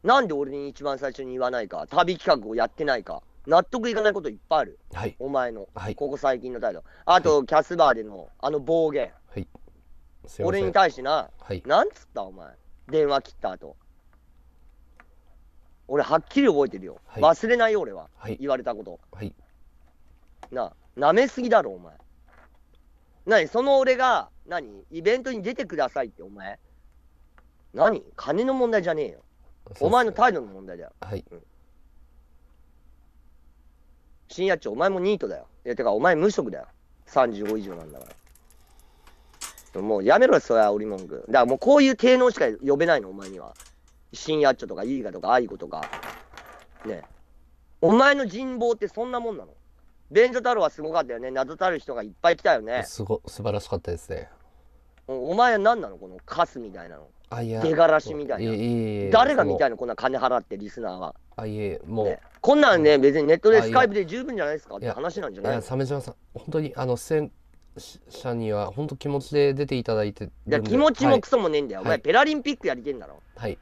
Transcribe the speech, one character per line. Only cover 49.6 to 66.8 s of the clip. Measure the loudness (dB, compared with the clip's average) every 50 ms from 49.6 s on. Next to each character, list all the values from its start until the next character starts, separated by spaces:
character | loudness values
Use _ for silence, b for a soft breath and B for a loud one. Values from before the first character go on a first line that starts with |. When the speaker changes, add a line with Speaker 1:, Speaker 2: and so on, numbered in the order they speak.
| _ _ _ _ _ _ _ _ _ _
Speaker 1:
便 | 6 6 6
所 | 6 4
太 | -2 0 0 2
郎 | 2
は | 0 0
す | -2 -6 -8
ご | -2 -2
か | -2
っ | -2
た | -2 -8
よ | -10
ね。 | -8 -6
名 | -4 -4 -4
だ | -4 -4
た | -2 -2 -2
る | -2 -2
人 | -6 -10 -10
が | -10 -10
い | -10
っ | -12 _
ぱ | 2 2
い | 2
来 | 4 2
た | 2 2
よ | 2
ね。 | 0 -4 -4 -4 -6
Speaker 2:
す | -6 -10 -10 -4
ご-、 | -4 -4 -4 -4
素 | -14 -14 -8
晴 | -6 -4
ら | -4 -4
し | -4
か | -6 -8
っ | -8
た | -6 -8
で | -10
す | -10 -10 -12
ね。 | -12 -12 -12 -16 -20 _ -20 _ _ -20 _ _ _ _ _ _ _ _ _
Speaker 1:
お-、 | -10 -8 -6 -4 -4
お | 2
前 | 2 4 4 4
は |
何 | 4 2 2 2 2
な | -4 -10
の？ | -12
こ | -16 -18
の | -18 -20 -20 _
カ | -8 -2 -2 -2
ス | -2 -2 -14
み | -14 -14
た | -14 -16 -16
い | -18
な | -18
の。 | -20 -20 _ _ -20 _ _
Speaker 2:
あ、 | -10 -8
い | -6 -6
や。 | -4 -2
Speaker 1:
出 | 0 0 4
が | 6 6
ら | 6 6 2
し | 0 -4 -10
み | -8 -6
た | -6 -6 -6
い | -4
な。 | -4
Speaker 2:
い | -4
え、 |
い | -2
え、 | -2 -2 -2 -2 -2 -4 -4 -4 -2
い |
え、 | 2
Speaker 1:
誰 | 4 4 4 4 2
が | 0 0
見 | 0 0
た | 0 0
い | 0
の？ | 0
こ | -4 -8
ん |
な | -8 -6
金 | -4 -4 -2 -2 0
払 | 0 0 0 0
っ | -2
て、 | _ -12
リ | -12 -12 -14
ス | -12 -10
ナ | -10 -10
ー | -8
は。 | -8 -10 -12 -12 -16 _ -18 -14
Speaker 2:
あ、 | -12 -10
い | -8 -8 -6
え、 | -6 -6 -6 -8 -10
も | -6 -4 -2 -2
う。 |
Speaker 1:
ね。 | -2 -2 -4 -10 -20 _ _
こ | 4 4 6
ん | 8
な | 8 6 6
ん | 6 8
ね、 | 6 6
Speaker 2:
う | 8
ん。 |
Speaker 1:
別 | 6 6 6 4
に | 4
ネ | 4 4
ッ | 6
ト | 8 8
で | 8
Speaker 2:
あ、 | 8
い | 6
や。 | 6
Speaker 1:
ス | 4
カ | 4 4
イ |
プ | 4 0
で | -4 -4
十 | -4 -6 -8 -8
分 | -6 -6
じ | -4 -4
ゃ |
な | -4
い | -4
で | -6
す | _
か | -14 -14
っ | -8
て | -6 -6
話 | -6 -6 -6 -8 -8 -8
な | -10 -10
ん | -10
じ | -6
ゃ |
な | -4 -4
い | -4
の？ |
Speaker 2:
い |
や、 | -4
い | -6
や、 |
鮫 | -6 -4 -4 -2
島 | -4 -4 -8
さ | -8 -12
ん、 | -18 _ _ _ -18
本 | -16 -12 -6
当 | -4 -4
に、 | -4 -4 -6
あ | -6